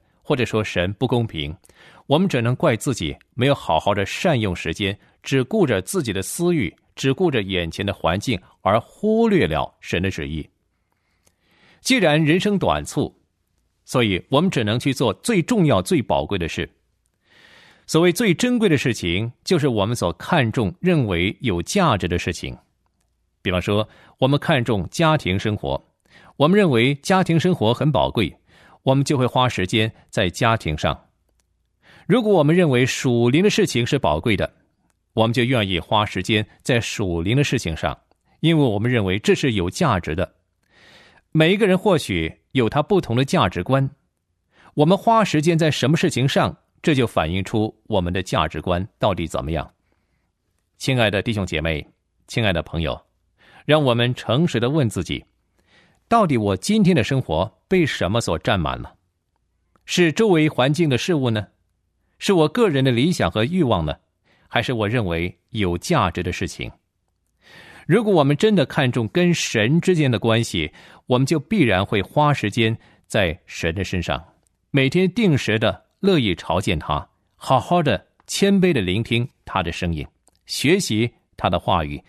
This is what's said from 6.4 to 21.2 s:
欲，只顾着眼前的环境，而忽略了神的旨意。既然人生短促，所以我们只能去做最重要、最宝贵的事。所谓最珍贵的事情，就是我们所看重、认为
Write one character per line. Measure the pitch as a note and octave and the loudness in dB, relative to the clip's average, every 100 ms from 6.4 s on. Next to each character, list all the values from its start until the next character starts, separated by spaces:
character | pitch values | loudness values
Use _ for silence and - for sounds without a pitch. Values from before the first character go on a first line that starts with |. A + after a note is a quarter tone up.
| F3 E3 | 0 0
欲， | F#2 _ _ - | -2 _ _ -6
只 | C3+ | -4
顾 | C3 F3+ | 0 0
着 | C3 | 0
眼 | G2 F2+ E2 | -2 -2 -4
前 | - G2 | -4 -6
的 | |
环 | - E2 F2+ | -2 -2 -2
境， | C3 G#2+ - _ | -2 -6 -8 _
而 | F#2+ A2 | 0 0
忽 | - - G#3+ A3 A#3 | -2 -6 -2 2 2
略 | F3+ E2+ | 2 2
了 | D2+ - _ | -2 -4 _
神 | - F2+ | -6 -2
的 | F#2+ | -2
旨 | E2+ C#2+ | -4 -8
意。 | D#2 - _ _ _ _ _ _ _ _ _ _ _ _ _ | -8 -10 _ _ _ _ _ _ _ _ _ _ _ _ _
既 | - B3+ | -2 2
然 | E3+ D3+ D3+ | 4 2 2
人 | F3+ | 2
生 | G#3 G3+ | 0 0
短 | G#2+ D2+ | 0 -2
促， | D2 D3+ G2+ _ _ _ _ _ _ _ - | -4 -4 -6 _ _ _ _ _ _ _ -4
所 | C3+ | 0
以 | A2+ F2+ - | 0 0 0
我 | C3+ | 0
们 | F#3 | 0
只 | C#3 | -2
能 | G#2 A#2+ | -2 -2
去 | C#3+ | -2
做 | B2+ B2 | -2 -2
最 | F2+ - G3+ | -2 -2 -2
重 | - A#3 D#3 | 0 2 2
要、 | G2 | 2
最 | F2+ E3 | 2 -2
宝 | - C#2+ D2+ | 0 -2 -2
贵 | G2 | -4
的 | E2 | -4
事。 | - D2+ _ _ _ _ _ _ _ - - - _ - | -6 -8 _ _ _ _ _ _ _ -20 -20 -20 _ -2
所 | D#3 | 2
谓 | F3+ | 2
最 | E3+ A3 | 2 0
珍 | E3 B3 B3 | 2 0 2
贵 | G#3 | 2
的 | C#3 | 2
事 | C3 | 0
情， | G#2+ F2 F2+ A#2 - | -2 -2 -2 -4 -8
就 | - F3 | -2 0
是 | C#3+ | 0
我 | A2 G2 | 0 0
们 | A#2+ | 0
所 | F2+ | -4
看 | - - F3 A2+ | -4 -2 0 0
重、 | B2+ G2 - | 0 -2 -2
认 | F3+ E3 A2 | 0 2 2
为 | E2+ | 0